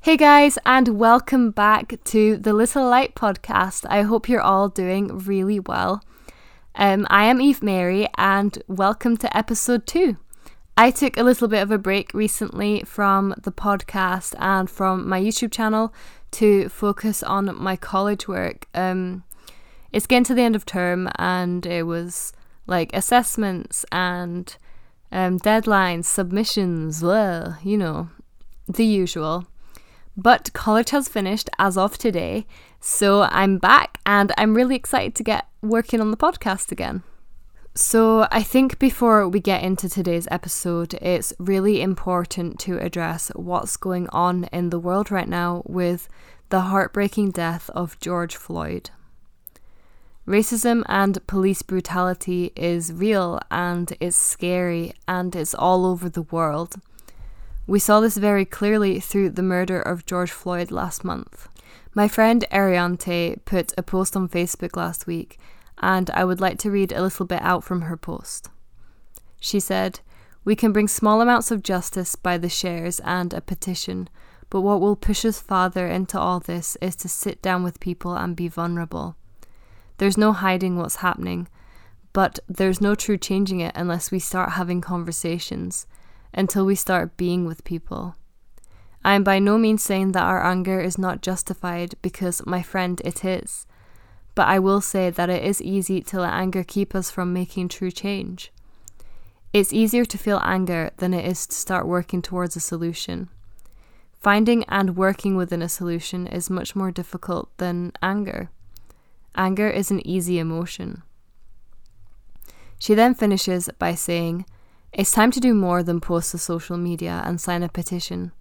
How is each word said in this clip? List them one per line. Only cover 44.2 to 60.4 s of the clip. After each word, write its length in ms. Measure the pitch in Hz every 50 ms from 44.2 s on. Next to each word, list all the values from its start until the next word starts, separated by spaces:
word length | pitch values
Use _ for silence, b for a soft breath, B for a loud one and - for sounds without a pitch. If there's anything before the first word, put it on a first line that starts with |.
| 170 180 180 180 175 -
in 180 | - 175 175 175
the 100 | 165 170
world 320 | 170 180 180 196 208 -
right 160 | 208 190 - -
now 340 | 175 175 175 175 175 175 -
with 420 | - 175 180 180 175 175 175 - - b b b b b b b -
the 140 | - 190
heartbreaking 680 | 185 185 196 196 190 - - 202 202 202 - - 208 196
death 400 | 185 180 170 165 170 170 - -
of 300 | - - 175 160 - -
George 340 | - 170 180 175 175 170 -
Floyd. 560 | - - - 170 170 - - 165 - - - - - - - - - - - - _ _ b b b b b b b b b b b b b b b b
Racism 560 | - 185 208 214 - 240 220 - 240 233 233 214
and 380 | - - 196 196 196 190 190 - -
police 340 | 202 196 185 196 190 -
brutality 880 | - - 185 185 175 - 175 185 180 180 185 - - 185 180 180 175 175 -
is 360 | - 165 170 170 175 165 165
real, 480 | 165 170 190 214 214 196 180 175 135 - - -
and 440 | - 170 180 175 175 175 175 - - -
it's 160 | - 175 170
scary, 800 | - - - - - - 175 180 180 180 175 170 170 165 - - - -
and 300 | - 185 185 180 180 175
it's 180 | 180 156 - -
all 320 | - - 180 185 185 180
over 220 | 185 185 170 180 175
the 140 | - 175
world. 520 | 160 - - 165 165 156 147 151 170 165 - 190 b b b b b b b b b b b b b b b b b
We 120 | - 190 208
saw 220 | - - 208 214
this 160 | 220 226 214
very 300 | 208 202 208 202 202 190
clearly 520 | - - - 202 208 214 214 208 196 185 180
through 300 | - - - 202 196 180
the 140 | - 180
murder 360 | 180 185 185 180 185 185 190 180
of 280 | - - 175 175 160
George 240 | - 185 180 180 170
Floyd 400 | - -